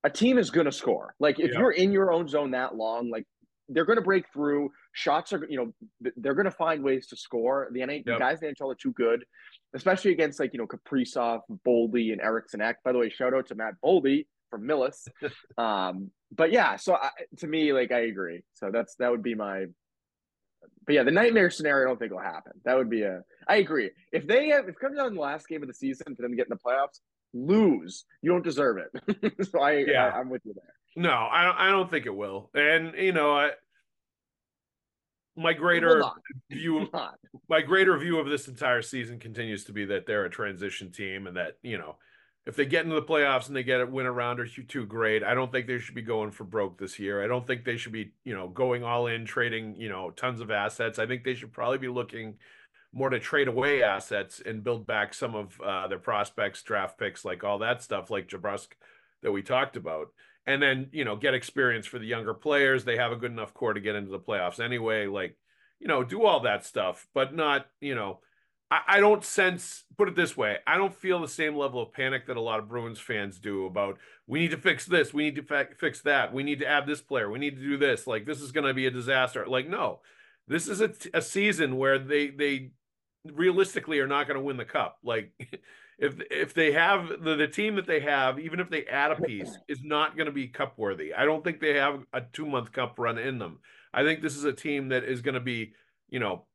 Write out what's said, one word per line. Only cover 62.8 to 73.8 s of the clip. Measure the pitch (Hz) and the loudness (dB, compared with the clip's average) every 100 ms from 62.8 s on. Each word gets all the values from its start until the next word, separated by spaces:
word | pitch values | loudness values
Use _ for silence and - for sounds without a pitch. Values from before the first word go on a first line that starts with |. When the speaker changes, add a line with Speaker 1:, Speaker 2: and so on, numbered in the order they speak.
| 113 | 0
Speaker 2:
They | 117 | 0
have | 120 | 0
a | 120 | -2
good | 120 | -6
enough | 117 107 | -8 -10
core | - 117 | -4 -4
to | 104 | -2
get | 101 | -4
into | 104 98 | -4 -6
the | 95 | -10
playoffs | - 104 90 - | -4 -2 -2 -4
anyway. | 117 123 113 110 101 | -4 -2 0 0 -2
Like, | 98 90 - _ _ _ _ | -4 -6 -10 _ _ _ _
you | - | -2
know, | 139 | -2
do | 127 196 | -2 2
all | 220 156 | 4 4
that | 123 104 | 2 -2
stuff, | - 117 92 90 - | -4 -4 -2 -4 -6
but | 143 135 | -2 -2
not, | 160 156 139 - _ | 0 0 0 -2 _
you | 143 | -6
know, | 123 101 90 _ _ _ _ _ | -4 -6 -8 _ _ _ _ _
I, | 156 - | 0 4
I | 202 | 6
don't | 208 208 | 8 6
sense, | - - 185 180 - - _ - | 2 2 2 0 -10 -16 _ 0
put | 196 | 0
it | 175 | 2
this | 170 - | 0 0
way, | 107 101 - | -2 0 0
I | 170 | 2
don't | 196 | 0
feel | 185 190 180 | -2 0 0
the | 160 | 0
same | - 156 147 | -2 -2 0
level | 139 123 | -2 -4
of | 113 | -6
panic | - 131 131 - | -2 -2 -2 -4
that | 117 | -4
a | |
lot | 113 110 | -2 -4
of | 107 | -4
Bruins | 120 117 107 | -8 -8 -10
fans | - 110 98 92 | -6 -4 -4 -8
do | 104 98 95 | -6 -4 -2
about, | 92 | -2